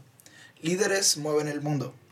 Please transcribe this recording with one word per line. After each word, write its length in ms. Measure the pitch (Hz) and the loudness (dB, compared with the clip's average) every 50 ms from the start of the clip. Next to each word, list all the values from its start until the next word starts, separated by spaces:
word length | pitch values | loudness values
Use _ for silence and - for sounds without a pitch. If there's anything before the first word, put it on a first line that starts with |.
| - - _ _ - - - - - - _ _ | -20 -20 _ _ -20 -20 -20 -20 -20 -20 _ _
Líderes 560 | 156 160 180 185 208 196 196 196 196 - - | -4 -2 0 2 2 2 2 2 2 2 0
mueven 300 | 151 147 151 151 151 147 | 0 -2 0 0 0 0
el 140 | 151 147 143 | 0 -4 -4
mundo, 320 | 139 147 151 139 - 131 - - - _ | -2 -2 -2 -2 -2 -6 -10 -16 -20 _